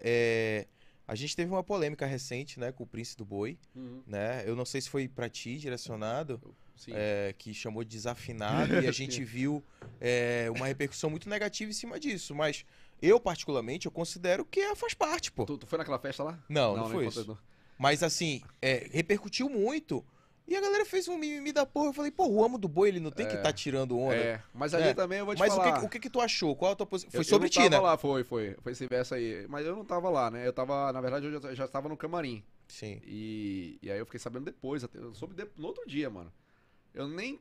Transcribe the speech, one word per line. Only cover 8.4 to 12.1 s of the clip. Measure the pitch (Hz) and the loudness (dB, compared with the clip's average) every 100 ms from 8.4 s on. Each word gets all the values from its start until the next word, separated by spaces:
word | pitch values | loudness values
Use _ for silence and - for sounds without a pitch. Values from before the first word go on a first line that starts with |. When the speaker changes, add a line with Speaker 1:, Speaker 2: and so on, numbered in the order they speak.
| 107 - 143 175 | 0 2 4 4
Speaker 1:
e | 160 | 4
a | |
Speaker 2:
<laughs> | |
Speaker 1:
gente | 139 135 123 | 0 -4 -4
viu, | 120 120 135 147 - - - - | -6 -2 0 -2 -6 -18 -20 -4
é, | 120 123 120 120 117 | 2 2 2 0 0
uma | 117 131 | -2 -2
repercussão | 135 139 - 156 | -2 -4 -2 -4
muito | 156 202 | -4 -4
negativa | 208 208 - 214 | -2 -2 -4 -6
em | |
cima | 208 233 285 | -6 -8 -6
disso, | 302 | -4